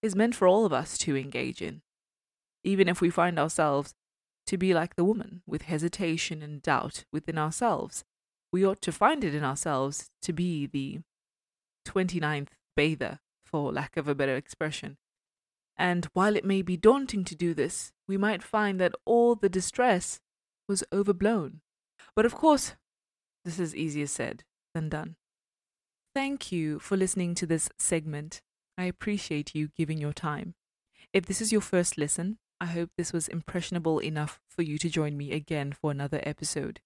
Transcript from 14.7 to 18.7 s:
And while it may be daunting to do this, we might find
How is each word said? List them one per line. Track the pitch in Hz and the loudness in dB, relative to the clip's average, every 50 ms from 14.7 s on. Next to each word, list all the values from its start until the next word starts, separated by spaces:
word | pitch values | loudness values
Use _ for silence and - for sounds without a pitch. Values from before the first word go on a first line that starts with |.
| 151 - - 147 143 _ _ _ _ _ _ _ _ _ _ _ _ _ _ _ _ | -4 -6 -10 -12 -14 _ _ _ _ _ _ _ _ _ _ _ _ _ _ _ _
And | - 185 180 180 175 170 - _ | -2 0 0 0 0 -2 -2 _
while | 180 190 208 214 | 2 2 4 2
it | 196 - | 2 2
may | 190 196 196 | 2 0 0
be | 185 175 180 | 0 -2 -4
daunting | 170 175 220 254 277 269 254 - 208 185 | 6 8 8 8 8 2 -2 -2 -4 -4
to | - 175 | -4 -4
do | 156 175 170 165 | -2 0 0 2
this, | 151 139 170 - - - - _ _ _ | 0 0 -2 -2 -6 -12 -12 _ _ _
we | - 190 196 | -4 -2 0
might | 196 214 214 180 - | 2 0 0 -2 -6
find | - - 214 208 202 | -2 0 2 2 2